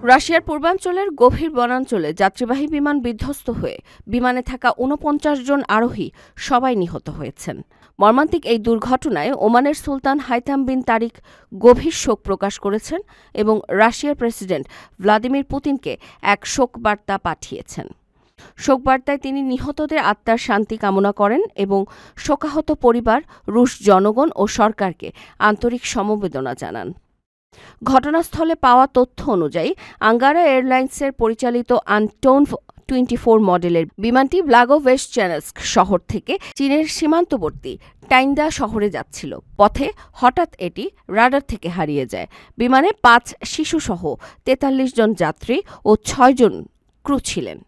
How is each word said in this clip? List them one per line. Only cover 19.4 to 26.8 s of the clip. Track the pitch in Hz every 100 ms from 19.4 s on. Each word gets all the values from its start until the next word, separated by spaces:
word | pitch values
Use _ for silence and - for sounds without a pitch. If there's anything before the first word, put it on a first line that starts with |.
নিহতদের | 269 254 262 285 302 311 -
আত্মার | 311 - 226 -
শান্তি | 220 208 220
কামনা | 208 190 196
করেন | 208 202 254 427 -
এবং | 196 196 196 - - -
শোকাহত | - 294 311 294 302 302
পরিবার, | 233 233 233 240 - - -
রুশ | 214 247 - 202
জনগণ | 185 202 220 311 -
ও | 202 -
সরকারকে | 214 - 196 160 - - - _
আন্তরিক | 214 208 240 240 -
সমবেদনা | 233 202 214 190 139 131 127
জানান। | 85 104